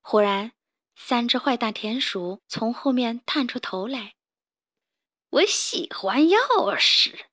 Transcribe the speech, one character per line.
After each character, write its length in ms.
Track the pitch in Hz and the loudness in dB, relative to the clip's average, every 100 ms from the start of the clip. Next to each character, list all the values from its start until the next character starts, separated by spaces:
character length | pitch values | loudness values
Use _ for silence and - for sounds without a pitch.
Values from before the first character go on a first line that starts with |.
忽 180 | - 214 | 2 2
然， 340 | 208 196 220 _ _ _ _ _ | 4 0 -4 _ _ _ _ _
三 300 | - 240 240 | -2 -2 0
只 120 | 247 | 0
坏 180 | 285 240 | 0 0
蛋 160 | 226 | -2
田 280 | - 214 240 | -4 -6 -4
鼠 420 | - 196 175 196 _ | -4 -4 -6 -8 _
从 240 | - 226 | -4 -4
后 200 | 240 285 | -2 0
面 280 | 254 240 240 - | 0 0 -4 -4
探 220 | 302 247 | -4 -2
出 100 | 247 | -4
头 280 | - 190 208 | -8 -8 -6
来。 280 | 269 202 _ _ _ _ _ _ _ _ _ _ _ _ | -8 -12 _ _ _ _ _ _ _ _ _ _ _ _
我 160 | - 392 | 2 2
喜 440 | - - - - | 2 -2 -6 -8
欢 300 | - 190 214 | -6 -2 4
钥 540 | 320 403 554 440 - 190 | 6 6 4 2 2 2
匙。 460 | - - - - - | 2 4 2 -2 -20